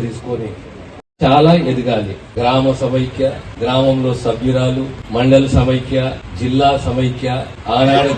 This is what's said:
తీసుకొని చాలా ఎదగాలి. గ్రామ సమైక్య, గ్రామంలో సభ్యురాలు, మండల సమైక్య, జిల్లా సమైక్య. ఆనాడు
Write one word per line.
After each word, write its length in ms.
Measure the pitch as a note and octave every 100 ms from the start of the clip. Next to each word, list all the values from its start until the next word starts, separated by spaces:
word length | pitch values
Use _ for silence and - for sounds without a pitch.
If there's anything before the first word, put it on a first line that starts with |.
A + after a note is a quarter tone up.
| A#2
తీసుకొని 440 | - B2+ A#2 G#2+ G2+ - - - - _ _
చాలా 300 | C3 C#3+ D#3 E3+ C3
ఎదగాలి. 420 | B2+ A#2+ A2 G2+ F#2 - -
గ్రామ 360 | A#2+ C3 C3+ C3
సమైక్య, 420 | B2+ C3 B2+ - C3+ - - -
గ్రామంలో 480 | A#2+ C3 C3+ C3 B2+ A#2+ A#2+
సభ్యురాలు, 600 | A2+ B2+ B2+ B2+ C3 C3 - - A2
మండల 320 | C3 C3+ C3+ B2+
సమైక్య, 400 | B2+ C3 - C3 C3 - - F2+
జిల్లా 280 | B2 C3 C3 C3+ -
సమైక్య. 420 | B2 B2+ - - - - - - B2
ఆనాడు 360 | C3+ C#3 C#3